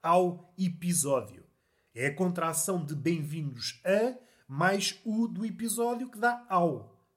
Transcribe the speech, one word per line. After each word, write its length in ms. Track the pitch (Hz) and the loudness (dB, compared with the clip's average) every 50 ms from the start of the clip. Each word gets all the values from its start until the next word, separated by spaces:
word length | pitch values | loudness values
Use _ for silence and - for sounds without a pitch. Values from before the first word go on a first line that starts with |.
ao 520 | - 170 170 185 185 180 175 - - - _ - | 2 6 6 6 6 4 0 -4 -12 -20 _ -2
episódio. 840 | 185 180 - - 165 175 175 - 131 143 139 127 110 104 - - - _ _ _ _ _ _ _ _ _ _ | -2 -2 -2 -2 -2 0 0 2 2 2 2 0 0 -4 -12 -20 -20 _ _ _ _ _ _ _ _ _ _
É 140 | 117 123 143 | -2 -2 -2
a 80 | 143 | 0
contração 720 | 147 185 180 175 175 165 165 156 151 - - 190 175 156 | 2 0 0 0 0 -2 -2 0 -2 -2 0 -2 -2 -2
de 100 | 143 156 | -4 -6
bem-vindos 880 | 143 120 165 170 165 147 151 147 165 156 143 127 117 - - - - _ | -2 0 0 0 0 -2 -6 -6 -6 -6 -6 -6 -6 -8 -10 -10 -6 _
a 340 | 180 190 202 220 247 254 247 - _ _ _ _ _ | 2 2 2 2 0 -2 -6 -14 _ _ _ _ _
mais 540 | 135 139 170 185 196 202 190 - - - _ | -2 2 2 2 2 2 0 -2 -4 -6 _
o 240 | 226 214 226 233 226 | -4 0 0 0 0
do 180 | 175 175 220 | -2 -4 -4
episódio 640 | 220 180 175 226 226 220 233 233 240 240 233 262 254 | -6 -6 -6 -4 -4 -2 0 0 0 -2 -4 -6 -10
que 80 | - 208 | -6 0
dá 280 | 220 240 240 240 - - | 0 0 0 0 -4 0
ao. 580 | 190 180 175 165 135 110 - - - _ _ _ _ | 2 4 4 4 2 -2 -8 -14 -20 _ _ _ _